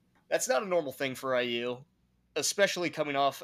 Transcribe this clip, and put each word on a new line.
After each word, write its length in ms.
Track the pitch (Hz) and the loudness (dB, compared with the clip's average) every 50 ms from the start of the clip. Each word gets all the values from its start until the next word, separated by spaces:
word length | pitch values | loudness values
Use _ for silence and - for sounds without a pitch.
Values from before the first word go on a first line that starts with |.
| _ _ _ _ _ - | _ _ _ _ _ -2
that's 180 | 196 170 - 233 | -2 0 2 2
not 140 | 254 262 | 0 0
a 60 | 226 196 | 0 2
normal 240 | 175 170 156 135 | 0 0 0 0
thing 240 | 123 - 143 135 127 | -4 -4 -4 -4 -4
for 200 | - - 135 127 | -4 -2 0 2
I 60 | 123 | 2
U, 420 | 123 123 120 117 120 123 123 123 139 _ _ _ _ _ _ _ _ _ - | 2 2 0 -2 -2 -2 -4 -6 -10 _ _ _ _ _ _ _ _ _ -4
especially 560 | - 214 - - - 202 190 - 185 180 156 | -2 -2 0 2 2 2 2 2 0 -2 -2
coming 240 | 151 - 156 147 143 | -2 -2 -2 0 2
off 260 | 139 139 139 135 - | 2 2 2 2 -2